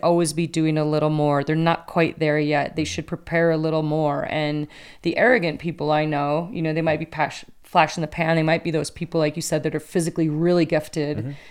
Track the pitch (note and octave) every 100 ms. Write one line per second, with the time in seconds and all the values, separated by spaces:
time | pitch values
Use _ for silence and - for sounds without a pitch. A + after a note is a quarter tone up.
0 | E3+ E3+ E3 D3+ E3 D#3+ D#3 D#3 D3+ D3+
1 | D3+ D3+ D3 C#3+ C#3+ D#3 E3 E3+ - F3+
2 | E3 - D#3 D3+ D3 D3 C#3 - D3+ -
3 | D3+ E3 - E3+ E3+ D#3+ D#3+ D#3 D#3 D3+
4 | D3+ C#3+ - D#3 D3+ D3+ D3 - - -
5 | E3+ - A#3 B3+ E3+ D3+ E3+ - D3 D3+
6 | D#3 C#3+ C#3+ D3+ E3+ F3+ D#3+ D#3 D#3+ D3+
7 | D#3+ D#3 C#3+ - - - - F3+ D#3 -
8 | D#3 - D#3+ E3 D#3 E3+ E3+ D#3 D3 -
9 | D#3 E3 D3+ E3 - D#3 D#3+ D3+ - F#3
10 | E3 E3 D#3+ D3+ E3+ F3 E3 D#3 - D#3+
11 | D3 D3 A#2+ C#3+ -